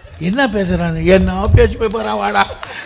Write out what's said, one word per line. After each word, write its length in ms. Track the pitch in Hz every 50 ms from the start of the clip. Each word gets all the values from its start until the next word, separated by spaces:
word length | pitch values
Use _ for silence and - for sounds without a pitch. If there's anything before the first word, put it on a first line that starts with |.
| - - - -
என்ன 280 | 156 180 202 277 277 240
பேசுறாங்க? 520 | 202 208 190 175 185 170 175 170 160 160 -
என்ன 420 | 170 190 185 185 185 185 190 202 226
பேச்சு 300 | - 240 240 220 233 -
போய் 180 | 226 214 208
பாரா, 180 | 226 214 214 214
வாடா, 280 | 208 202 208 208 202 196 - - - - - - - -